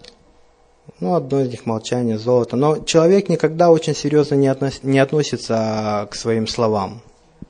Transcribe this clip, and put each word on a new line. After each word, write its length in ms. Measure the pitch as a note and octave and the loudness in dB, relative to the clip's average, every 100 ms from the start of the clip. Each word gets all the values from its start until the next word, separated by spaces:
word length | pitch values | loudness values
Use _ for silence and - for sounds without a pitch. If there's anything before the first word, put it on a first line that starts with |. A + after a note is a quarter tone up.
| - - _ _ _ _ _ _ - - | -20 -20 _ _ _ _ _ _ -20 -8
Ну, 140 | F3+ | -2
одно 260 | E3+ C3+ C#3 | -2 0 -2
из 100 | B2+ | -2
них — 160 | A#2 A#2 | -6 -6
молчание, 500 | A2 - B2 A#2+ G#2+ | -6 -4 -4 -2 -2
золото. 400 | A#2 B2 A#2 B2 | 0 0 2 0
Но 220 | D3 D3+ | 0 0
человек 500 | - E3 E3 G3 G3 | 0 2 4 4 2
никогда 420 | E3 D3+ D#3+ F3 | 0 0 2 4
очень 240 | D#3+ D#3 | 4 2
серьёзно 420 | C#3+ D3 D3+ C#3+ C#3+ | -4 0 2 2 2
не 100 | C3+ | 2
относ-, 340 | C3+ C#3 - | 0 -4 -6
не 180 | C3+ C3+ | 0 2
относится 1080 | C3+ D3+ C#3+ A#2+ - A2 A2 A2 G#2+ G#2 G2+ | 2 0 -2 -4 -4 -2 -2 -2 -2 -4 -6
к 40 | |
своим 320 | - A#2 A2+ A2 | -6 -2 -2 -2
словам. 560 | - A2 G#2+ G2 A2+ - _ _ - | 0 0 0 -2 -8 -20 _ _ -20